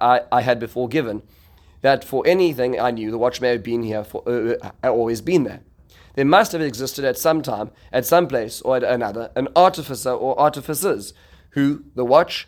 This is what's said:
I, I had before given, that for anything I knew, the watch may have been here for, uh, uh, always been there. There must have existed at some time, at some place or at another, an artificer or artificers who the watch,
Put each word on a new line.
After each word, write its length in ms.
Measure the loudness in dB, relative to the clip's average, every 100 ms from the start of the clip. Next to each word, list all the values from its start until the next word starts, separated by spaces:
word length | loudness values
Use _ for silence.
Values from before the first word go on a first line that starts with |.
I, 200 | 2 2 2
I 80 | 0
had 180 | 2 -2
before 300 | -2 -6 -4
given, 340 | -2 -4 -6 -12 _ _ _ _ -2
that 220 | 0 0
for 220 | 0 -2 2
anything 540 | 4 2 0 -2 0
I 100 | -2
knew, 200 | -2 -6
the 80 | 0
watch 240 | -2 0
may 60 | -2
have 140 | 0
been 200 | -2 -4
here 220 | -2 -6
for, 220 | -6 -8 -4
uh, 440 | -2 -2 -4 -8 -4
uh, 80 | 0
always 300 | 0 0 -2
been 240 | 0 0
there. 160 | 0 -6 _ _ _ -20 -12
There 120 | -2 4
must 260 | 4 4
have 80 | 0
existed 460 | -4 -6 -8 -4 -4
at 100 | 0
some 240 | 0 0
time, 300 | -2 -6 -8 _ -6
at 140 | -2
some 240 | 4 4 4
place 320 | -2 -4 -6
or 160 | -2 0
at 80 |
another, 460 | 0 -2 -2 -6 -8
an 140 | -4 0 4
artificer 540 | 4 2 -8 -6 -4
or 280 | -2 -2 2
artificers 760 | 2 0 -8 -4 -2 -2 -6 -18 _ -20 _
who 340 | 0 0 0 -8
the 100 | -4
watch, 420 | 4 4 4 -4